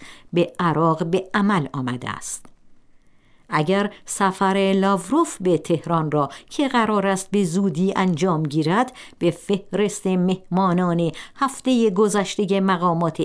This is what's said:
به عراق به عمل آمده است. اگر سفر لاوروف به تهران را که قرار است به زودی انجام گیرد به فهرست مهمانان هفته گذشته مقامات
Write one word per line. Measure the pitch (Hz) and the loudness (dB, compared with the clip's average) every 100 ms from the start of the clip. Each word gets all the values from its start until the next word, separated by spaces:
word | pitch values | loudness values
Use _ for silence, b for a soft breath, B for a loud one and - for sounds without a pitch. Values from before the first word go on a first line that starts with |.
| B B B | B B B
به | 170 170 - | -2 -2 0
عراق | 175 151 165 160 165 | 0 2 2 2 0
به | 180 190 | -2 -2
عمل | - 202 196 139 | 0 2 0 -2
آمده | 143 127 123 123 | -6 -6 -6 -8
است. | - - - - - - - _ - _ - _ _ - | -10 -10 -14 -16 -20 -20 -20 _ -20 _ -20 _ _ -4
اگر | 156 151 190 202 B - | -2 2 0 0 B -10
سفر | - 196 185 190 196 196 196 | -2 -2 0 0 2 2 2
لاوروف | 196 196 175 285 320 - | 2 0 0 0 0 0
به | 185 165 | 0 0
تهران | - 165 - 165 156 | 0 -4 0 -2 0
را | 147 139 B B | 0 -2 B B
که | - 277 | -2 0
قرار | 247 220 208 196 | 2 2 2 0
است | 190 - | -2 0
به | 202 | 0
زودی | 185 175 196 151 190 196 | 0 0 0 0 0 0
انجام | 190 160 185 156 | 0 0 0 0
گیرد | 156 147 156 196 254 B B B | -2 0 0 0 0 B B B
به | 170 | -2
فهرست | 165 - 202 - 190 208 202 190 | -2 -4 -4 -2 -2 -2 -2 -2
مهمانان | 185 180 185 - 180 190 175 180 170 165 156 B - | 0 0 -2 -2 0 2 2 0 0 -2 -4 B -4
هفته | 269 - 254 254 226 | -4 -2 0 2 2
گذشته | 185 214 208 - - 196 196 | 4 2 2 -2 -2 0 2
مقامات | 190 180 180 165 170 156 | 2 2 2 2 0 -2